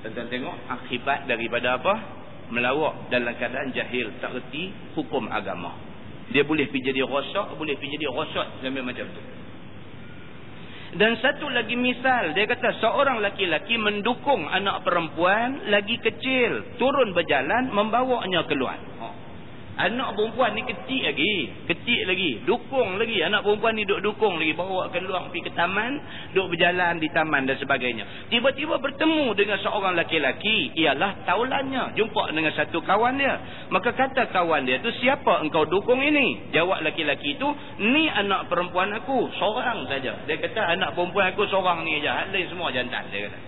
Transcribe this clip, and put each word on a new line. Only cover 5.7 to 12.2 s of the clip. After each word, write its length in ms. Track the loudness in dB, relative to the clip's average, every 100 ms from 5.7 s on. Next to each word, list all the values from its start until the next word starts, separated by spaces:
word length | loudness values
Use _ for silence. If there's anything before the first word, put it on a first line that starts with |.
| -10 -14 -14 -14 -14 0 2
Dia 80 |
boleh 240 | 4 2 0
pergi 240 | 0 -2
jadi 160 | 0 0
rosak, 480 | 0 -2 -4 -4 -6
boleh 240 | -6 -4
pergi 160 | -6 -6
jadi 120 | -4
rosak 360 | -4 -4 -4 -6 -6
sampai 240 | -6 -4
macam 240 | -6 -6 -8
tu. 140 | -10 -14 -14 -14 -14 -14 -14 -14 -14 -14 -14 -14 -14 -14 -14 -14 -14 -10
Dan 240 | 4 4 6
satu 260 | 0 0 -2
lagi 240 | -2 0
misal, 640 | 2 2 2 2 2